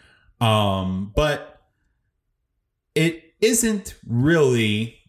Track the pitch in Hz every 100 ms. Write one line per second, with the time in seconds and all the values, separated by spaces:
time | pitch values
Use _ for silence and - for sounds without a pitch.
0 | _ _ _ _ 113 107 101 95 92 92
1 | 101 123 151 143 - - _ _ _ _
2 | _ _ _ _ _ _ _ _ _ 151
3 | 165 160 - _ 220 240 226 208 - -
4 | - 117 143 165 135 120 110 104 113 -